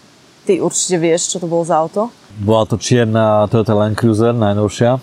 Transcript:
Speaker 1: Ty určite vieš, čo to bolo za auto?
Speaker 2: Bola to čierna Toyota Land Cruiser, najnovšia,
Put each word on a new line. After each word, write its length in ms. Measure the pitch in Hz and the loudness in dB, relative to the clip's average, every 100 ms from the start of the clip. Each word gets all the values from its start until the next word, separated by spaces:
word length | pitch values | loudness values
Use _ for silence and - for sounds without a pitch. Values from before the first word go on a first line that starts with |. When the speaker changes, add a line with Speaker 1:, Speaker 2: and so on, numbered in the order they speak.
| - _ _ _ - | -20 _ _ _ -2
Speaker 1:
Ty 160 | 185 170 | 0 -2
určite 320 | - - 180 | -4 -2 0
vieš, 320 | 165 170 - | 0 0 -2
čo 80 | 180 | -6
to 80 | 170 | -4
bolo 160 | 170 | -4
za 160 | 170 160 | 0 -2
auto? 320 | 160 202 233 - - | 0 -4 -6 -8 -20
Speaker 2:
Bola 320 | 101 104 110 107 | -6 0 2 2
to 140 | 113 | -4
čierna 640 | - 123 113 110 110 107 104 | 0 2 2 2 2 2 2
Toyota 300 | 117 107 104 | 0 0 0
Land 160 | 107 | 0
Cruiser, 400 | 104 117 107 117 | 0 0 2 2
najnovšia, 640 | 120 104 104 104 - 120 131 | 2 0 0 -2 0 0 0